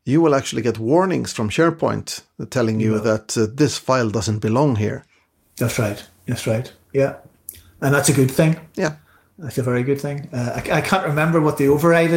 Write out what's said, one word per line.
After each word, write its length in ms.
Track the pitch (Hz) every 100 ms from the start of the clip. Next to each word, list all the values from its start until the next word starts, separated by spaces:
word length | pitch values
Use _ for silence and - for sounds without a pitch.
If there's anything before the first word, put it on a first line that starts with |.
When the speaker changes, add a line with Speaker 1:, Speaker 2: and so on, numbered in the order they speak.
Speaker 1:
you 180 | - 143
will 120 | 160
actually 280 | 135 - 123
get 160 | 117 107
warnings 540 | 110 160 185 147 117
from 160 | - 107
SharePoint 720 | 127 165 160 127 107 - - _ - 110
telling 300 | 131 113 110
you 140 | 110
Speaker 2:
Yeah. 60 | 107
Speaker 1:
that, 340 | 113 107 - 120
uh, 100 | 107
this 220 | 135 151 -
file 320 | - 131 113
doesn't 280 | 110 110 107
belong 360 | 107 117 147 110
here. 280 | 104 - - _ _ _ _ -
Speaker 2:
That's 200 | 120 -
right. 240 | 104 104 - _ -
That's 200 | 120 -
right. 260 | 110 127 - _
Yeah. 220 | 135 139 - - _ - - - -
And 140 | 139
that's 140 | 143 139
a 60 |
good 160 | 131 131
thing. 260 | - 160 160 -
Speaker 1:
Yeah. 200 | - 160 151 _ _ _ -
Speaker 2:
That's 200 | 147 135
a 40 |
very 200 | 123 123
good 180 | 127 139
thing. 280 | 143 143 135
Uh, 300 | 123 120 123
I, 140 | - 165
I 20 |
can't 260 | - 190 160
remember 340 | 147 160 165
what 180 | 151 147
the 100 | 139
override 420 | 143 170 170 165